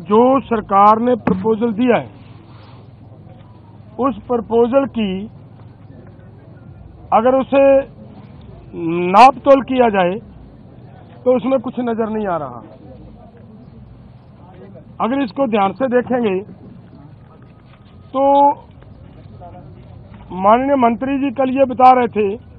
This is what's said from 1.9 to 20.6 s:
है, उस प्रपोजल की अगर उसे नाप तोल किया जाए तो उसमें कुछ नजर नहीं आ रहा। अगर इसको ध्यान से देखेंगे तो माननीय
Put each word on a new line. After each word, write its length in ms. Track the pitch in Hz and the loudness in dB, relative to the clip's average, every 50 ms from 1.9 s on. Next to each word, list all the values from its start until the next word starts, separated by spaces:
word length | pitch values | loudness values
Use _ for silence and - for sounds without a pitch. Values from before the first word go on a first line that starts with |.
| 226 170 | 0 0
है, 100 | 131 110 - - - - - - - - - - - - - - - - - - - - - - - - - - - - - - - - - - - - - - | -4 -8 -14 -20 -20 -20 -20 -20 -20 -20 -20 -20 -20 -20 -20 -20 -20 -20 -20 -20 -20 -20 -20 -20 -20 -20 -20 -20 -20 -20 -20 -20 -20 -20 -20 -20 -20 -16 -8 -6
उस 220 | 240 277 220 196 - - | -4 -4 -4 -6 -6 -6
प्रपोजल 580 | 247 233 202 175 220 233 240 233 247 277 277 220 - | -6 -6 -4 -2 0 0 2 2 2 0 0 -2 -2
की 180 | 233 214 196 185 190 202 233 - - - - - - - - - - - - - - - - - - - - - - - - - - - - - - - - - - - - 170 | -4 -4 -4 -4 -6 -10 -12 -16 -20 -20 -20 -20 -20 -20 -20 -20 -20 -20 -20 -20 -20 -20 -20 -20 -20 -20 -20 -20 -20 -20 -20 -20 -20 -20 -20 -20 -20 -20 -20 -20 -20 -6 -2 0
अगर 260 | 208 220 254 262 269 | 0 2 2 2 0
उसे 260 | 247 - 262 277 277 277 269 269 - - - - - - - - - - - - - - - - - - - | 0 0 2 2 4 4 4 2 0 -2 -10 -20 -20 -20 -20 -20 -20 -20 -20 -20 -20 -20 -20 -20 -20 -18 -12
नाप 600 | 175 170 160 170 175 180 180 190 202 240 262 269 226 | -8 -6 -6 -4 -4 -2 2 4 6 6 6 6 4
तोल 220 | - 285 277 277 226 | 2 2 2 2 2
किया 240 | - 262 254 247 233 | 0 0 0 0 2
जाए 240 | 202 196 180 175 185 226 - - - - - - - - - - - - - - - - - - - - - | 2 0 0 -2 -2 -6 -10 -16 -20 -20 -20 -20 -20 -20 -20 -20 -20 -20 -20 -20 -20 -20 -20 -20 -20 -6 -2
तो 120 | 247 254 | 0 0
उसमें 240 | 247 175 254 269 262 | 0 0 -2 -4 -4
कुछ 160 | - 262 - 233 | -4 -6 -8 -8
नजर 300 | 254 240 226 214 226 208 | -6 -6 -4 -4 -6 -6
नहीं 180 | 220 214 214 196 | -6 -6 -6 -4
आ 100 | 175 160 | -6 -6
रहा। 240 | 147 131 123 117 107 - - - - - - - - - - - - - - - - - - - - - - - - - - - - - - - - - - - - - - - - - - - - - - - | -6 -10 -12 -16 -20 -20 -20 -20 -20 -20 -20 -20 -20 -20 -20 -20 -20 -20 -20 -20 -20 -20 -20 -20 -20 -20 -20 -20 -20 -20 -20 -20 -20 -20 -20 -20 -20 -20 -20 -20 -20 -20 -20 -20 -20 -20 -20 -20 -20 -18 -10 -6
अगर 200 | 180 220 262 277 277 | -6 -4 -4 -4 -6
इसको 220 | 208 - - 277 240 | -6 -6 -6 -4 -2
ध्यान 260 | 208 214 196 196 185 | -2 0 -2 -2 -2
से 140 | - 262 262 | -4 -4 -2
देखेंगे 440 | 226 247 240 - 247 254 240 214 190 185 202 - - - - - - - - - - - - - - - - - - - - - - - - - - - - - - - - - - | -2 -2 -2 -2 -4 -2 -2 -2 -4 -4 -8 -10 -16 -20 -20 -20 -20 -20 -20 -20 -20 -20 -20 -20 -20 -20 -20 -20 -20 -20 -20 -20 -20 -20 -20 -20 -20 -20 -20 -20 -20 -20 -18 -10 -4
तो 100 | 262 277 277 277 285 285 285 294 - - - - - - - - - - - - - - - - - 180 175 170 - - - - - - - - - - - - - - - 180 185 | -2 0 2 2 4 4 2 2 -2 -8 -20 -20 -20 -20 -20 -20 -20 -20 -20 -20 -20 -20 -20 -20 -20 -20 -20 -20 -20 -20 -20 -20 -20 -20 -20 -20 -20 -20 -20 -20 -20 -18 -14 -8 -2
माननीय 380 | 190 202 220 247 | 2 2 2 2